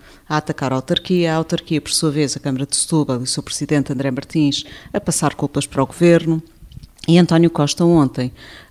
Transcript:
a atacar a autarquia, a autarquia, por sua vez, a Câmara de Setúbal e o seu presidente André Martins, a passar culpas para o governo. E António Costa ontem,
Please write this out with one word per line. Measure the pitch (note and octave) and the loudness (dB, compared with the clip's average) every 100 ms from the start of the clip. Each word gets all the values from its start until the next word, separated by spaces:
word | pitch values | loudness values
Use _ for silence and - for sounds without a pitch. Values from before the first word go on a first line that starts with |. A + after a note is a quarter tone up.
| - - - | -20 -20 -6
a | D3+ | -4
atacar | - D3+ C3 | -4 -4 -4
a | C3 | -2
autarquia, | - - - F3+ E3+ | -2 -4 0 0 2
a | D#3+ | 0
autarquia, | D#3+ E3+ - D3+ | -2 -4 -2 -4
por | - | -2
sua | - D#3+ | -2 0
vez, | C#3+ C#3+ - | 0 -2 -2
a | |
Câmara | D3 C3 C#3 | -4 -4 -4
de | - | -4
Setúbal | - D#3+ C#3 B2 | 0 0 0 -2
e | |
o | B2+ | -4
seu | - | -6
presidente | - - D3 D3 C3 | -8 -8 -2 -2 0
André | C3 C3+ | -4 -4
Martins, | B2+ - D#3+ D3 C#3 - - - | -4 -4 0 0 0 -6 -16 -10
a | - | -6
passar | - - D3+ | -4 -2 -2
culpas | - C#3+ D3 - | -2 -4 -4 -4
para | C#3 | -2
o | C3 | -2
governo. | - E3+ E3 E3 D#3+ - - - - - - - | 2 4 4 2 -2 -4 -18 -20 -20 -20 -6 2
E | E3+ | 4
António | E3 E3 E3+ | 6 4 4
Costa | E3 C#3+ - | 2 -2 0
ontem, | E3+ E3+ C3+ - B2 - - - - | 4 4 2 0 -8 -8 -18 -20 -8